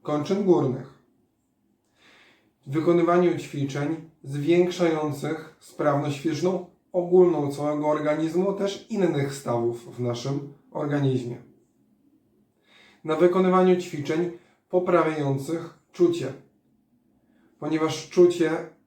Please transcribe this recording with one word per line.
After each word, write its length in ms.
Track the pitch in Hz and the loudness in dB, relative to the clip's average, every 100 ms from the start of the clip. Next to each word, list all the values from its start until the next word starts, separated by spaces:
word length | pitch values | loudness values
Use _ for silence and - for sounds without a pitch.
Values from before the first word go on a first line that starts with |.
kończyn 400 | - 147 147 202 | -6 -4 -2 0
górnych, 500 | 190 160 127 120 - - _ _ _ _ _ _ _ _ _ _ _ _ _ _ _ _ - | 4 4 2 -4 -10 -20 _ _ _ _ _ _ _ _ _ _ _ _ _ _ _ _ -8
wykonywaniu 680 | 151 175 170 170 175 180 147 | -2 2 4 4 4 4 0
ćwiczeń 720 | - 143 135 143 147 160 - _ | -4 -6 -4 -4 -4 -6 -10 _
zwiększających 1300 | 139 143 147 175 180 - 170 156 151 139 151 160 - - | -10 -4 2 2 2 2 0 0 -2 -4 -6 -6 -10 -20
sprawność 600 | - - 147 143 143 - | -14 -4 0 0 0 -2
fizyczną 440 | 165 143 180 180 - _ _ | -4 -2 -2 -2 -6 _ _
ogólną 580 | 185 175 185 175 156 143 | -4 4 6 6 4 -2
całego 360 | 139 147 147 151 | -4 -4 -2 0
organizmu, 680 | 151 147 156 160 170 196 | 0 0 0 -2 0 -2
też 340 | 196 196 - - | -2 -4 -6 -6
innych 440 | 214 170 147 139 | -2 0 0 -4
stawów 640 | - 120 120 117 117 - - | -6 -4 -2 -2 -4 -10 -8
w 40 | |
naszym 540 | 120 120 135 139 - - _ | -6 -6 -6 -6 -8 -18 _
organizmie. 680 | 151 147 143 135 123 117 - - _ _ _ _ _ _ _ _ _ _ _ _ _ - _ | -8 -4 0 0 0 -4 -12 -16 _ _ _ _ _ _ _ _ _ _ _ _ _ -20 _
Na 120 | 156 156 | -4 2
wykonywaniu 600 | 175 180 185 180 185 180 | 4 4 4 4 4 2
ćwiczeń 560 | - 147 143 160 175 - _ _ _ | 0 -8 -4 -2 -2 -6 _ _ _
poprawiających 1080 | 180 180 175 160 151 139 131 151 165 - - _ | -2 2 2 2 0 -2 -4 -4 -8 -8 -18 _
czucie, 420 | - 170 - - - - _ _ _ _ _ _ _ _ _ _ - | 2 2 2 -6 -10 -20 _ _ _ _ _ _ _ _ _ _ -14
ponieważ 500 | 151 156 156 - - | -4 -2 -2 -4 -2
czucie 420 | - 175 170 156 165 - _ | 4 4 4 0 -2 -8 _